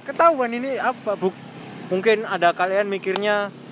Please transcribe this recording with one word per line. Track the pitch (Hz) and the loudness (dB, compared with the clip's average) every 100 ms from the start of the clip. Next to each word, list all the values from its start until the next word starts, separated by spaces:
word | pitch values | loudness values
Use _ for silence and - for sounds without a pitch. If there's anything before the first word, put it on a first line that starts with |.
ketahuan | - 277 339 302 240 | -6 4 4 6 0
ini | 240 269 | -2 -4
apa, | 247 226 247 - | -2 -2 -2 -4
Buk? | 196 190 - - - - - - | -2 -2 -4 -16 -16 -16 -12 -4
Mungkin | 185 202 214 | 0 4 2
ada | 220 190 170 | 2 2 2
kalian | 165 180 190 202 | 2 0 2 0
mikirnya, | 196 190 185 208 208 202 - - | -2 -2 -2 2 0 -2 -8 -18